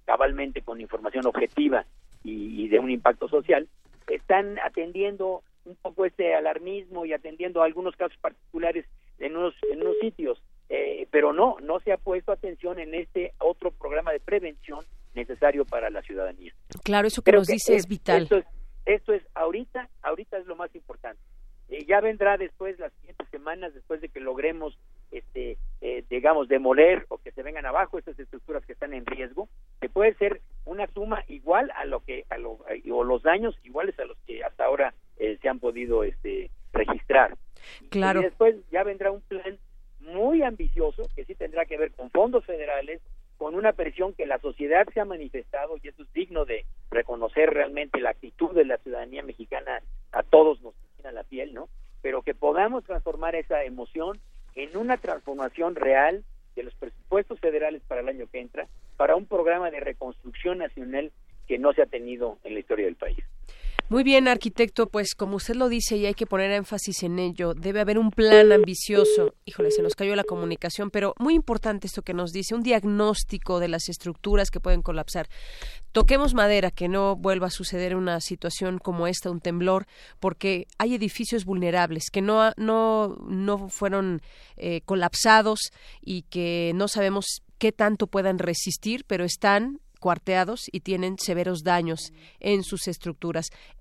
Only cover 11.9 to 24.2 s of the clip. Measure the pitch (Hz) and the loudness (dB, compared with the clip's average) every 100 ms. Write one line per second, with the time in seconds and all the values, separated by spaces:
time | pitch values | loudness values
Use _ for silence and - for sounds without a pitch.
11.9 | 185 190 185 190 196 190 165 175 180 156 | -2 -2 -4 -4 -4 -6 -8 -8 -8 -8
12.9 | 165 165 185 175 - 160 175 180 - 143 | -10 -6 -6 -6 -2 -2 0 -4 -6 -6
13.9 | 151 165 147 - 202 170 147 - 147 - | -4 -2 -4 -2 -2 -2 -10 -14 -14 -14
14.9 | - - 123 117 123 143 143 135 120 110 | -18 -14 -10 -10 0 2 2 -2 -4 -4
15.9 | 104 - 95 95 90 90 - - - - | -6 -8 -6 -8 -8 -18 -20 -16 -10 0
16.9 | 208 - - - 202 180 220 - 208 175 | 2 2 2 6 8 6 2 4 2 2
17.9 | 202 - 170 160 196 - - - - - | -4 2 2 4 2 0 -8 -14 -6 0
18.9 | 208 - 202 - - 165 202 247 254 254 | 0 0 -4 -4 -4 -4 -4 -8 -12 -12
19.9 | - 143 165 220 196 180 165 175 170 135 | -10 -8 -8 -8 -12 -10 -12 -12 -14 -18
20.9 | 120 117 107 - - - - - 143 151 | -16 -16 -16 -20 -20 -20 -20 -16 -8 0
21.9 | 202 220 214 202 196 180 - 190 185 160 | 2 2 2 2 2 -4 -8 -10 -10 -12
22.9 | - 135 - - 143 151 180 175 139 - | -14 -18 -16 -14 -12 -12 -10 -12 -14 -10
23.9 | 156 160 139 | -10 -10 -12